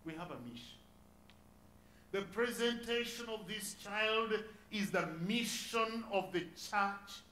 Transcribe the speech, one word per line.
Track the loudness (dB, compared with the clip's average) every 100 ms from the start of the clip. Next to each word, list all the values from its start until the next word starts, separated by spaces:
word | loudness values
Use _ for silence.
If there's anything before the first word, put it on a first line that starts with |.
We | -8
have | -8 -6
a | -8
mission. | -8 -10 -14 -18 -20 -20 -20 -20 -20 -20 -20 -20 -20 -20 -20 -20 -2
The | -2
presentation | 0 2 2 4 2 2 0 0 0 -4 -4
of | -6 -4
this | -6 -6
child | -8 -4 2 4 4 4 2 0 -12 -4
is | -2 2
the | 2 2 -2 2
mission | 2 2 -2 0 2 2 0 2
of | 0 2
the | 0 -2 -8 0
church | 2 2 0 -10 -14 -16